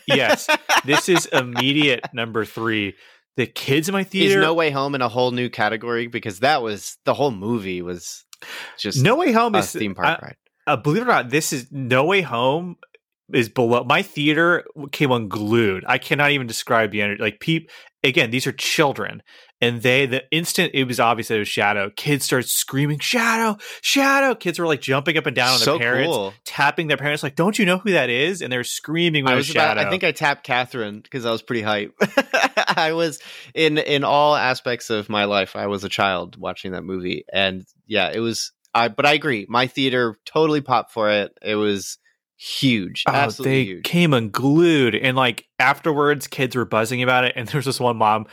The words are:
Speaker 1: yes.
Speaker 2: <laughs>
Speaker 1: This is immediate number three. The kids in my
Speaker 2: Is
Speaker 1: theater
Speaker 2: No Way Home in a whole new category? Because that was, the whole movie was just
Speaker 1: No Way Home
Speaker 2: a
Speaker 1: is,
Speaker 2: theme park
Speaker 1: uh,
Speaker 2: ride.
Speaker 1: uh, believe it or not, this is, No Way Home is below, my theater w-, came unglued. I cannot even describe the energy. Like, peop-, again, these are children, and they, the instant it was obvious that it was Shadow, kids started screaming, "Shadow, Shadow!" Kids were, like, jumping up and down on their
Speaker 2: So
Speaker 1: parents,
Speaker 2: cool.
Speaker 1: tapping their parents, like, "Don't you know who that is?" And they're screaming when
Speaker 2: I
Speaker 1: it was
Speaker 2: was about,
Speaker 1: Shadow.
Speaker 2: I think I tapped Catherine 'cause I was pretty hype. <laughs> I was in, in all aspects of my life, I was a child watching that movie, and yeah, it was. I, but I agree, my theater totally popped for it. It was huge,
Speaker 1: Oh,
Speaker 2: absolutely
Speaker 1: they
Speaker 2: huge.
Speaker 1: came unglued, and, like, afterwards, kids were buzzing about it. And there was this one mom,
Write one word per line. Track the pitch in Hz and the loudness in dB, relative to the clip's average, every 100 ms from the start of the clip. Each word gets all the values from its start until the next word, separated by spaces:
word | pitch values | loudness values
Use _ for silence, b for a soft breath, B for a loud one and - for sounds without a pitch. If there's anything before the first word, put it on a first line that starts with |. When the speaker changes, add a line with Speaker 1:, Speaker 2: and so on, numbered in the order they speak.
| - | -2
Speaker 1:
yes. | - 127 311 - 302 - | 2 2 0 0 -2 0
Speaker 2:
<laughs> | - | 0
Speaker 1:
This | 131 - - | 2 0 2
is | 165 - | 0 0
immediate | 151 123 120 131 147 147 120 - | -2 -2 -2 0 2 2 0 -4
number | 120 113 113 | -6 -4 -4
three. | 104 - 113 110 98 - b b b - | -6 -4 -2 -2 -2 -8 b b b -6
The | 113 | -4
kids | - - 143 160 | -4 -2 0 0
in | |
my | 196 | -4
Speaker 2:
Is | 190 | -4
Speaker 1:
theater | 190 196 196 | 0 2 4
Speaker 2:
No | 160 | 2
Way | 165 160 | 2 0
Home | 139 139 | 0 -2
in | 139 | -2
a | 120 | -2
whole | 120 127 | 0 0
new | 123 123 | 0 -4
category? | - 107 110 117 117 120 | -2 -2 -2 -4 -4 -4
Because | 117 110 92 | -6 -8 0
that | 131 151 | 2 2
was, | 113 101 - - - | -2 -6 -10 -6 -2
the | |
whole | 117 143 | 0 0
movie | 98 104 117 95 90 | -2 -4 -4 -4 -6
was | 87 90 - - _ - B B B - | -6 -10 -12 -16 _ -20 B B B -8
just | 208 143 | -4 2
Speaker 1:
No | 151 285 | 2 4
Way | 349 | 2
Home | 226 233 | 2 2
Speaker 2:
a | 208 | 0
Speaker 1:
is, | 196 | -2
Speaker 2:
theme | - 104 | -4 -6
park | 92 147 | -2 -2
Speaker 1:
uh, | 165 - | -2 -8
Speaker 2:
ride. | - _ _ - | -20 _ _ -2
Speaker 1:
uh, | 131 | 0
believe | 147 190 | 0 0
it | 247 | 2
or | |
not, | 160 123 | 2 2
this | 147 - | -2 -2
is, | 143 - | -4 -6
No | 139 123 127 | -8 2 2
Way | 156 196 | 4 2
Home | 143 117 127 156 180 - - _ _ _ - | 0 0 0 0 -4 -12 -20 _ _ _ -2
is | 143 113 | 0 2
below, | - 117 120 | 0 2 2
my | 127 160 | 2 0
theater | 196 147 147 151 170 170 - | 0 -2 0 4 2 2 -4
w-, | 156 143 | -14 -12
came | - 143 | -2 2
unglued. | 120 104 107 107 117 107 92 92 | 2 -2 -4 0 2 2 0 -2
I | 131 | -4
cannot | - 147 143 | -2 0 2
even | 143 120 | 0 -4
describe | 110 - 117 107 | -8 0 2 2
the | 104 | 0
energy. | 104 104 | -2 -2
Like, | 110 104 | -4 -2
peop-, | - 165 160 B B _ | -2 -2 -4 B B _
again, | 139 160 120 | 0 2 2
these | 127 135 | 0 -4
are | |
children, | - - - 147 110 98 107 B B B _ | -4 -2 2 2 0 -8 -10 B B B _
and | 120 120 | 0 2
they, | 123 127 135 | 4 4 2
the | 127 - | -2 -2
instant | 156 175 - 170 | -4 0 0 0
it | 139 | 0
was | 127 120 | 0 2
obvious | 117 113 110 | 2 2 -2
that | 110 | -2
it | |
was | 101 | -2
Shadow, | - 101 104 98 - | 0 0 0 -4 -6
kids | 151 139 - | -2 -2 0
started | 135 117 | 0 0
screaming, | - - 139 147 147 | -4 -2 0 0 -2
"Shadow, | - 240 226 226 226 208 B B | -2 0 0 2 0 -2 B B
Shadow!" | - 277 269 277 269 | 0 2 4 4 2
Kids | 220 180 170 | 0 -4 -2
were, | 165 | -2
like, | 143 | -2
jumping | 135 135 143 156 | 0 0 0 0
up | |
and | 147 127 | 0 0
down | 123 | 2
on | 131 | 2
their | |
Speaker 2:
So | - 156 | 2 2
Speaker 1:
parents, | 120 131 160 | 0 0 0
Speaker 2:
cool. | 127 98 104 | -2 -4 -10
Speaker 1:
tapping | - - 143 - 156 | -8 0 0 0 -2
their | 139 | -2
parents, | 147 151 | -2 -4
like, | 147 151 | -4 0
"Don't | 180 202 | 0 2
you | |
know | 180 185 | 2 2
who | 208 | 2
that | 170 123 | 2 2
is?" | 120 160 185 | 0 0 -2
And | 127 | -4
they're | 123 | -4
screaming | 117 - - 165 175 151 | -4 -8 -4 0 2 2
when | 131 | 2
Speaker 2:
I | |
Speaker 1:
it | 127 | 2
was | 139 | 0
Speaker 2:
was | |
about, | 156 156 208 | 0 2 0
Speaker 1:
Shadow. | 202 | -2
Speaker 2:
I | |
think | 185 | 0
I | 180 | -2
tapped | - 151 139 | 0 0 -2
Catherine | - 123 127 127 107 104 - | -2 -2 -2 -6 -6 -8 -10
'cause | 139 | -4
I | 117 | -2
was | 113 | -2
pretty | - 120 | -2 -2
hype. | 107 104 - - | 0 -2 -2 -2
<laughs> | 202 - - - 262 - - 180 | 0 0 0 0 0 0 0 0
I | 160 | 0
was | 165 165 143 B B B | 0 -2 -4 B B B
in, | - 160 151 | 0 2 2
in | - 143 | 0 0
all | 123 143 147 | 4 4 6
aspects | 143 123 127 131 120 - | 4 2 0 -4 -4 -2
of | 110 104 | -2 0
my | 104 | 0
life, | 101 101 95 101 | 2 2 0 -4
I | 101 | -4
was | 101 | -4
a | 95 | -4
child | - 98 90 90 - | 0 0 0 -6 -10
watching | 90 90 95 | -10 -10 -10
that | 90 | -10
movie, | 85 95 90 87 - | -8 -6 -6 -6 -4
and | 98 95 92 - _ - | 0 0 -2 -12 _ -6
yeah, | 104 87 | -2 -2
it | 110 | -2
was. | 117 110 - - _ | -4 -4 -8 -14 _
I, | 117 117 | 0 0
but | 107 143 | 2 2
I | |
agree, | 151 151 110 98 | 2 0 -4 -2
my | 117 131 | 0 0
theater | - 135 127 117 104 - | 0 0 2 0 -4 -4
totally | 156 160 151 | 0 2 0
popped | 139 120 - | 0 -2 -2
for | 117 104 | -2 0
it. | 104 98 - | 0 -2 -6
It | - 107 | -4 0
was | 107 98 - - _ _ _ _ | 0 -2 -6 -14 _ _ _ _
huge, | - - 135 113 90 - 147 | -12 -2 0 0 -2 -4 0
Speaker 1:
Oh, | |
Speaker 2:
absolutely | 131 143 - 135 135 | 0 0 -2 0 0
Speaker 1:
they | |
Speaker 2:
huge. | 104 87 | 0 -4
Speaker 1:
came | - 175 170 | -2 2 4
unglued, | 127 110 98 135 156 175 151 120 104 | 2 0 0 2 4 6 4 4 2
and, | 131 131 | 0 2
like, | 123 110 - - | 0 0 -8 0
afterwards, | 131 143 165 147 147 147 - | 2 2 0 2 2 0 -4
kids | - 131 127 | -4 -2 -2
were | |
buzzing | 110 110 113 123 | 0 0 0 0
about | 127 127 | 2 2
it. | 123 127 | 2 -2
And | 110 | -4
there | 147 | -4
was | 131 | -2
this | 120 | -2
one | 123 113 | -2 2
mom, | 110 107 107 | 2 2 -2